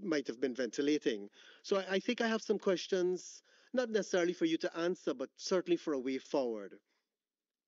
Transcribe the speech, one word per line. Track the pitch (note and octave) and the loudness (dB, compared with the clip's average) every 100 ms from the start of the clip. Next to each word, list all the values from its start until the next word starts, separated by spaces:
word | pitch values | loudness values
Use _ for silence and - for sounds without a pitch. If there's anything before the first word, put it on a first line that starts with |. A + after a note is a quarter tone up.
might | G3 D3+ C3+ | -2 -2 -2
have | A#2+ | -2
been | C3+ | -2
ventilating. | A#2 B2 - C#3+ D3+ D3 G#2+ G2+ _ - - | 0 -4 0 2 2 2 -2 -6 _ -20 -16
So | - G3 | -2 0
I, | F#3 | 2
I | G3 | -2
think | - A#3+ | 0 0
I | A#3 | 2
have | A3 | 0
some | - G3+ | 0 0
questions, | G3+ F3 - F#3 F3+ F3+ - - _ _ _ | 2 0 2 2 2 0 -4 -20 _ _ _
not | B3 B3 | -2 0
necessarily | G#3+ F3+ F#3 F3 | 0 2 2 2
for | F3+ E3 | 2 2
you | D#3+ | 2
to | E3+ E3+ | -2 -2
answer, | E3+ F#3 - | -2 0 -2
but | C3 C3 - | -4 -6 -8
certainly | - F#3 E3+ E3+ | -2 0 2 0
for | - | 0
a | C#3 | -2
way | B2+ C3 | 0 -4
forward. | - D3+ B2 A2 G2 G2 _ _ _ _ _ _ _ _ | -2 0 0 -2 -8 -14 _ _ _ _ _ _ _ _